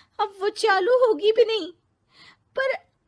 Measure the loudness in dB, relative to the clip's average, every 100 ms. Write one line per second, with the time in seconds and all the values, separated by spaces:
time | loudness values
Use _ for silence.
0 | _ -8 -8 -6 -6 -2 0 0 2 2
1 | 2 2 2 2 2 0 -8 -14 _ _
2 | _ _ -20 _ _ -6 -4 -6 _ _